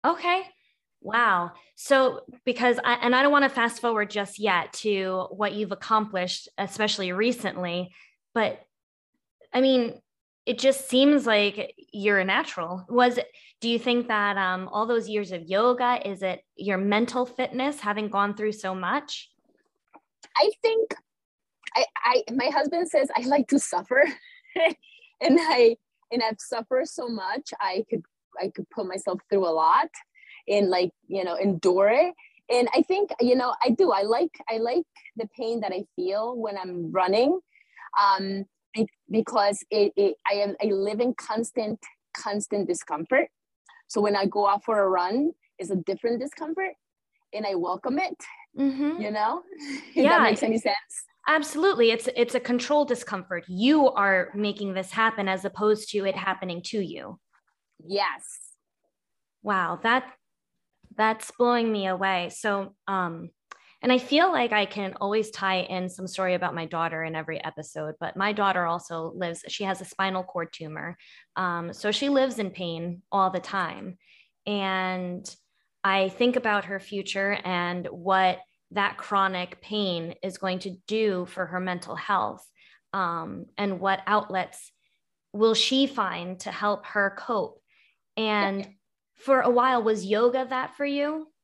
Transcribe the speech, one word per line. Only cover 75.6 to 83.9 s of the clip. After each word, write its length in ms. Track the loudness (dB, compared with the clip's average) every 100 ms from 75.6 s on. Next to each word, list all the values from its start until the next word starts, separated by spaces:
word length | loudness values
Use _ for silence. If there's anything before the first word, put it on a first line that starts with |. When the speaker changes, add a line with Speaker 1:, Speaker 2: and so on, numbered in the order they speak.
| _ _
Speaker 1:
I 260 | 0 2 2
think 260 | 2 2 2
about 300 | 0 -2 -2
her 140 | -10
future 600 | -8 -8 -6 -2 -2 -2
and 440 | -2 -2 -2 -4 -8
what 520 | -8 2 4 4 2 -8 _ _
that 280 | -2 -2 -2
chronic 640 | -2 2 2 0 -8 -12
pain 520 | -8 -4 -2 -2 -6 -8
is 160 | -10 -6
going 220 | -6 -4
to 180 | -8 -12 -6
do 380 | 0 0 0 -4
for 220 | -6 -6
her 120 | -4
mental 360 | -4 -6 -8 -12
health, 520 | -2 0 0 -6 -20 _ _ _ _
um, 540 | -4 -4 -4 -8 -12 -14 -4
and 220 | -4 0
what 200 | 0